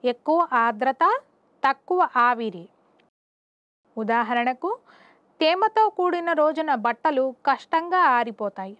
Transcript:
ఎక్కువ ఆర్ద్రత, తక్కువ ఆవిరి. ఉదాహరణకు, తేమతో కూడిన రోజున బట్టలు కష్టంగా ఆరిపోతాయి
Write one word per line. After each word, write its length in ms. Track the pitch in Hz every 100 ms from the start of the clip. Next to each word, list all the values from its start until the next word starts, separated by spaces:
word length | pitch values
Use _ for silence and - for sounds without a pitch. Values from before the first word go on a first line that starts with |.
ఎక్కువ 340 | 247 240 - 320 330 247
ఆర్ద్రత, 440 | 233 214 254 262 339 494 - _ _ _
తక్కువ 380 | 269 269 - 370 320 254 240
ఆవిరి. 360 | 240 226 175 175 _ _ _ _ _ _ _ _ _ _ _ _ -
ఉదాహరణకు, 720 | 220 233 226 240 240 254 339 480 _ - - _ _ _
తేమతో 440 | 320 359 427 440 440 440
కూడిన 340 | 359 349 339 320
రోజున 300 | 302 311 311 269 226
బట్టలు 380 | 233 320 277 262 254 -
కష్టంగా 520 | 262 - 330 339 370 339 247
ఆరిపోతాయి 600 | 233 220 208 - 190 208